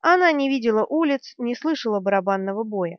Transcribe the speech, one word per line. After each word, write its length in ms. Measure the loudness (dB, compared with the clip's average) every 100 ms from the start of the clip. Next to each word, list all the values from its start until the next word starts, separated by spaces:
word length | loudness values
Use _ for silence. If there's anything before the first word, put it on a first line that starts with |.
Она 300 | 4 4 4
не 180 | 2 0
видела 360 | 0 2 0 0
улиц, 500 | 0 0 0 -4 -8
не 180 | -6 -4
слышала 440 | -4 -2 -2 -2
барабанного 640 | 0 0 0 -2 -2 -6
боя. 340 | -6 -4 -4